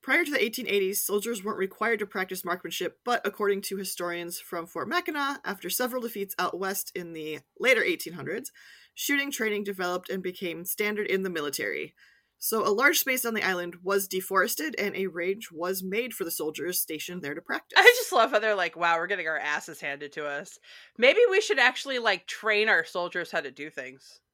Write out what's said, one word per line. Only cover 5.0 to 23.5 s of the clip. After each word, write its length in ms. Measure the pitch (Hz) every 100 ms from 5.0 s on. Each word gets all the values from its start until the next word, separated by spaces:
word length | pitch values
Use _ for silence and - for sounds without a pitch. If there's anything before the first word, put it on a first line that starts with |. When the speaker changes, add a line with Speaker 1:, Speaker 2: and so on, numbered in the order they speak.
| 349 311 190 277 -
Speaker 1:
after 240 | 196 -
several 320 | - 254 254
defeats 340 | 233 208 196 -
out 220 | 180 175
west 320 | 190 196 -
in 200 | - 175
the 260 | 160 156 147 _ _
later 260 | 220 247
eighteen 300 | - 165 -
hundreds, 380 | 175 139 202 262 - - - -
shooting 380 | - - 285 277
training 320 | - 220 208
developed 460 | 202 190 180 180 180
and 120 | 190
became 440 | 180 180 180 165 180
standard 420 | - 208 214 208
in 160 | 190
the 60 | 190
military. 640 | 165 147 139 101 71 - _ - _ _ _
So 220 | - 220 196
a 60 |
large 240 | 208 277 330
space 260 | - 254
on 120 | - 220
the 80 |
island 320 | 185 180 175 175
was 240 | 180 196 190
deforested, 680 | 185 185 190 214 - 302 -
and 160 | 208 -
a 100 | 190
range 440 | 165 175 196 226
was 320 | 156 175 190
made 280 | 185 202 247
for 120 | -
the 80 | 170
soldiers 500 | - 156 151 156 180
stationed 400 | - 156 - 180
there 140 | 143 151
to 60 |
practice. 360 | - 330 - -
Speaker 2:
I 60 |
just 280 | 403 494 427
love 200 | 359 226
how 80 | 247
they're 160 | 220 208
like, 200 | 170 165
"Wow, 220 | 170 165
we're 80 | 175
getting 220 | 196 160
our 100 | 156
asses 420 | 147 147 - 147
handed 320 | 147 143 147
to 120 | 156 147
us. 320 | 143 185 - - - - -
Maybe 220 | 247 370 480
we 100 | 381
should 200 | 427 277
actually, 400 | 247 254 277 254
like, 260 | 226 190 -
train 420 | - 214 208 220
our 160 | 180
soldiers 460 | 165 185 175 175 165
how 120 | 175
to 100 | 143